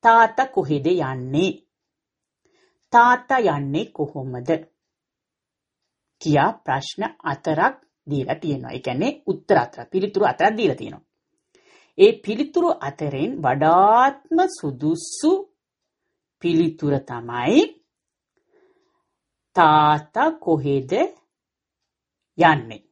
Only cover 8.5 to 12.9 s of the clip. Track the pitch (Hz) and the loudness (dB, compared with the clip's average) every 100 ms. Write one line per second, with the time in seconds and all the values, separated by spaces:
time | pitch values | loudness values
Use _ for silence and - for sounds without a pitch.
8.5 | 135 123 127 127 127 220 294 - 190 - | -8 -8 -10 -8 -4 -4 -6 -8 -8 0
9.5 | 180 117 - 120 185 202 196 202 127 185 | 0 0 -10 -8 -6 -4 0 -2 0 -2
10.5 | 220 202 123 - - _ _ _ _ _ | 0 -2 -2 -10 -18 _ _ _ _ _
11.5 | _ _ _ _ - 196 226 - 214 294 | _ _ _ _ 4 4 4 -6 -6 -4
12.5 | 349 349 - 139 | -2 -2 -2 -8